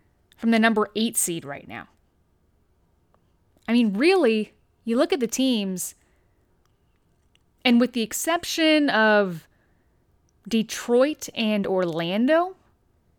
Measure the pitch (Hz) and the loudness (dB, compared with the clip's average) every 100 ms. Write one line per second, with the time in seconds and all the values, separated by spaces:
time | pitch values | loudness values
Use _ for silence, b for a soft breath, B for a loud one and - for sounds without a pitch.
0 | _ _ _ _ 226 226 226 214 208 208 | _ _ _ _ 0 2 2 0 -2 -2
1 | 233 226 - 165 139 139 - 107 - _ | -4 -4 -4 -6 -10 -16 -16 -18 -18 _
2 | _ _ _ _ _ _ _ _ _ _ | _ _ _ _ _ _ _ _ _ _
3 | _ _ _ _ _ _ - 233 226 196 | _ _ _ _ _ _ -2 0 2 2
4 | 311 381 254 220 208 _ _ _ 226 233 | 2 4 2 0 -4 _ _ _ -4 0
5 | 339 349 226 - 262 226 196 180 - - | 0 0 -2 -2 -2 0 -4 -6 -10 -14
6 | _ _ _ _ _ _ _ _ _ _ | _ _ _ _ _ _ _ _ _ _
7 | _ _ _ _ _ _ 247 240 240 240 | _ _ _ _ _ _ 2 2 2 -2
8 | 220 - - 339 - - 311 311 285 214 | -6 -4 -2 -4 -4 0 2 4 2 2
9 | 220 208 196 165 - _ _ _ _ _ | 4 4 2 -4 -12 _ _ _ _ _
10 | _ _ _ _ 196 226 220 - - 240 | _ _ _ _ -4 -2 -2 -6 0 2
11 | 277 302 - - 220 208 196 185 175 160 | 2 -2 -12 -6 -2 -2 0 -2 -2 -2
12 | 170 202 254 320 370 381 _ _ _ _ | -4 -2 2 2 0 -6 _ _ _ _
13 | _ | _